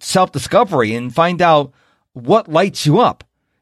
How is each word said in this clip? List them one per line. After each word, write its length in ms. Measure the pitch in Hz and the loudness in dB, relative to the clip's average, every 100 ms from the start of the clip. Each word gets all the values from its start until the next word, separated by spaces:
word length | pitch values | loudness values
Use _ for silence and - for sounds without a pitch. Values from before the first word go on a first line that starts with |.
self-discovery 920 | - 185 185 139 - 185 220 151 110 | -4 -2 -2 -4 -2 0 0 0 -2
and 200 | 117 123 | -2 -6
find 260 | 123 170 175 | -2 0 2
out 300 | 175 151 135 _ _ _ _ | 2 2 0 _ _ _ _
what 360 | 131 120 220 208 | -12 0 0 2
lights 360 | 156 196 - 151 | 0 0 -2 0
you 120 | 175 | 2
up, 240 | 214 - - _ _ _ | 2 -2 -12 _ _ _